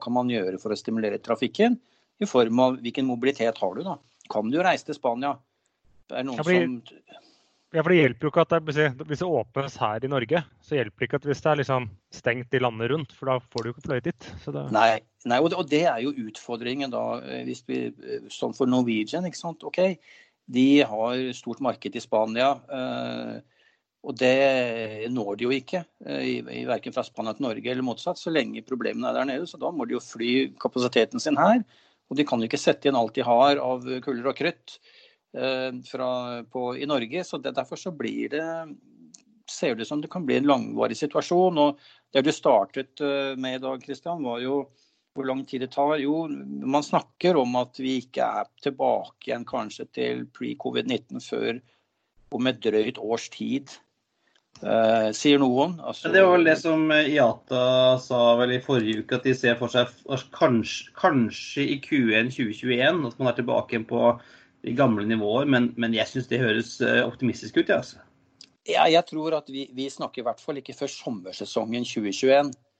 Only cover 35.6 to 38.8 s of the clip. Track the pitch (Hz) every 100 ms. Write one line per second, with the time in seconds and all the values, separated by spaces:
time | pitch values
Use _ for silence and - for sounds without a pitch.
35.6 | 131 127 123 127 127 127 123 120 117 131
36.6 | 123 127 143 143 113 160 175 151 131 127
37.6 | 127 - 190 151 113 113 117 147 165 165
38.6 | 160 143